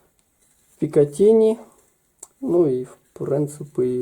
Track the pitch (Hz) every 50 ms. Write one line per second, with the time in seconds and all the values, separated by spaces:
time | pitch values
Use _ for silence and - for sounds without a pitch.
0 | _ _ _ _ _ _ _ _ _ _ _ _ _ _ _ - 156 143 - 156
1 | 143 143 143 - 196 214 226 220 220 220 226 226 - - _ _ _ _ _ _
2 | _ _ _ _ - - _ _ 269 247 170 175 170 143 127 127 127 - - _
3 | _ _ - - 143 147 143 147 147 143 - - 147 - - 123 127 127 127 123